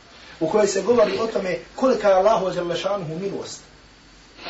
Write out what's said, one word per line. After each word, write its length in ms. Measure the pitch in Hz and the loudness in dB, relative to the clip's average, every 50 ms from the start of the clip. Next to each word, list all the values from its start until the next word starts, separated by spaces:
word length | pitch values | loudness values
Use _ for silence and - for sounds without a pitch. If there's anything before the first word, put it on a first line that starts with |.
| - - - - - - - - | -20 -20 -20 -20 -20 -20 -8 -4
U 100 | - - | -2 0
kojoj 180 | - 214 208 - | 2 2 2 2
se 140 | - 196 | 0 0
govori 380 | 180 202 247 233 214 185 190 196 | 0 2 4 4 4 4 2 0
o 80 | 226 220 | -4 -4
tome 300 | - 196 190 185 170 170 - - - | -4 -4 -4 -4 -6 -6 -8 -12 -6
kolika 340 | - 254 262 240 208 208 202 | -2 0 0 2 2 2 4
je 40 | 190 | 4
Allahu 380 | 185 190 208 226 196 185 185 | 4 4 4 4 2 0 -2
dželle 260 | 160 175 175 175 170 170 | -2 -4 -4 -4 -4 -4
šanuhu 420 | - 190 202 202 175 151 160 170 | -4 -4 -4 -4 -4 -6 -8 -6
milost. 420 | 196 196 160 131 117 - - - - - - - - - - - - - - - - - - - - | -6 -6 -6 -8 -10 -12 -14 -16 -18 -20 -20 -20 -20 -20 -20 -20 -20 -20 -20 -20 -20 -20 -20 -16 -12